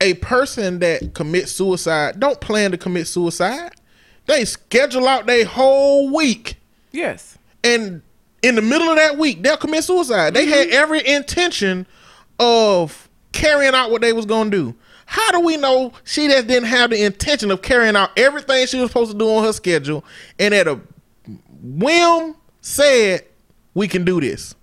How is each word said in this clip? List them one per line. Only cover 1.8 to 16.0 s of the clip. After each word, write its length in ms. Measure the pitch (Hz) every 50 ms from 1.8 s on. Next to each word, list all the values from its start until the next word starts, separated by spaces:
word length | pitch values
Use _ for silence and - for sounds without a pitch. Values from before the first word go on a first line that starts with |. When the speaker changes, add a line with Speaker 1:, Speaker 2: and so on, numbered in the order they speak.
| - 165 160 151 147 139 - 190
Speaker 1:
don't 200 | 254 285 277 -
plan 300 | - - 214 214 208 196
to 80 | 180 170
commit 280 | - 185 180 175 160
suicide. 680 | - - 180 175 170 165 - 175 190 247 302 349 339 - _ _ _ _ _ _ _ _ _ -
They 180 | - 294 294 226
schedule 600 | - - - _ - - 233 277 277 247 254 254 262
out 180 | 269 247 208
their 180 | 233 247 240 220
whole 680 | - - 247 262 269 269 277 277 285 277 285 277 269 277
week. 420 | 320 311 262 214 220 - - - - _ _ _ _ _ _ -
Speaker 2:
Yes. 440 | 285 349 - - - - - - _ _ _ _ _ -
Speaker 1:
And 380 | 240 240 233 226 196 180 156 - _ _ _ _ _ _ - -
in 120 | 247 247
the 80 | 220 214
middle 260 | 220 277 320 339 330
of 80 | 320
that 220 | 311 311 311 294 285
week, 240 | 320 294 214 160 180
they'll 140 | 269 311
commit 280 | 294 - 302 311 320 302
suicide. 500 | - 370 359 339 254 233 196 165 - 196
They 120 | 247 311
had 220 | 294 302 277 277 339
Speaker 2:
Mm-hmm. 60 | 226
Speaker 1:
every 300 | 269 302 302 311 311 233
intention 800 | 262 285 285 277 - - 339 359 349 - - 208 190 185 180 185 _ _ - - - - - _ _ _ -
of 720 | 233 240 233 226 220 208 196 175 170 147 - - - _ _ _ _ _ -
carrying 420 | - - 302 294 285 277 269 262
out 160 | 262 254 226
what 100 | 226 220 233
they 100 | 233 226
was 120 | 226 220
gonna 260 | 202 220 220 220 214
do. 240 | 202 190 151 113 117 _ _ _ _ - _
How 260 | - - 392 440 440 370
do 80 | 349
we 160 | 339 339 320
know 360 | 302 277 269 262 254 262 240 - -